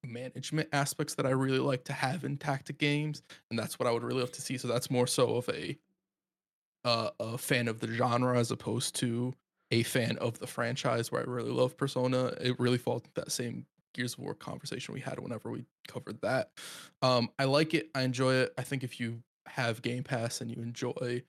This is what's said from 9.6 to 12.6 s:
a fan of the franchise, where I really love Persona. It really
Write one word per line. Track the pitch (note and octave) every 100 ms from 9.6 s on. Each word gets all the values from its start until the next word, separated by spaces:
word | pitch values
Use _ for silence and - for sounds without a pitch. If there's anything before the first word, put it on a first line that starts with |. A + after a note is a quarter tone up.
| _
a | A2+
fan | A#2 C3 A#2 A2
of | A2+ A#2
the | -
franchise, | - A#2 B2+ C3+ A#2+ A#2
where | -
I | B2
really | B2 A#2
love | B2 B2+ -
Persona. | C#3 C3 B2+ B2+ B2+ -
It | B2+
really | B2